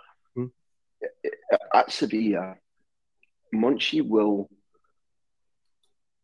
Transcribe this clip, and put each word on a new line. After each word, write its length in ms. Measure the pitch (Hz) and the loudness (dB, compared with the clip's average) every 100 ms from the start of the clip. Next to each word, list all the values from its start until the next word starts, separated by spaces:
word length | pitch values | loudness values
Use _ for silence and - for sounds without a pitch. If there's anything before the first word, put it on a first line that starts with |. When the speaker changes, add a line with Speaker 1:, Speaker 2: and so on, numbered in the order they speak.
| - _ _ | -20 _ _
Speaker 1:
Hmm. 120 | 127 127 - _ _ _ _ | -10 -10 -12 _ _ _ _
Speaker 2:
uh, 520 | - - - - - - - | -14 -8 -8 -8 -2 -2 4
at 180 | - - | 4 4
Sevilla, 640 | - - 107 110 92 92 92 _ _ _ _ _ _ _ _ _ | 0 -2 0 0 0 -4 -12 _ _ _ _ _ _ _ _ _
Monchi 500 | 110 117 139 - 156 | 0 0 0 -2 -2
will, 440 | 131 110 107 101 95 _ _ _ _ _ _ _ _ _ _ _ _ _ _ _ _ _ | 0 2 2 0 -4 _ _ _ _ _ _ _ _ _ _ _ _ _ _ _ _ _